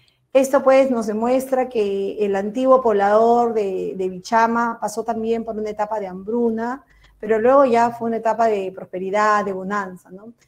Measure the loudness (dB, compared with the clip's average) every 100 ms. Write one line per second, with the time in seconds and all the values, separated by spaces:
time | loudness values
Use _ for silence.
0 | _ _ _ 0 2 2 4 4 4 0
1 | -2 -2 0 0 0 -2 -2 -2 -2 -2
2 | -4 -2 -2 -2 -2 0 4 4 4 2
3 | 4 4 4 4 2 0 -2 -4 -6 -4
4 | -6 -8 -2 2 2 0 -2 -4 -8 -6
5 | -6 -4 -4 -4 -4 -8 -8 -6 -6 -6
6 | -8 -10 -6 -2 0 -2 -4 -8 _ _
7 | _ _ -2 0 4 6 6 4 2 -2
8 | -6 -4 -2 0 0 0 -4 -10 -12 -10
9 | -4 0 2 2 0 -6 -6 -6 -6 -12
10 | -20 -20 -20 -20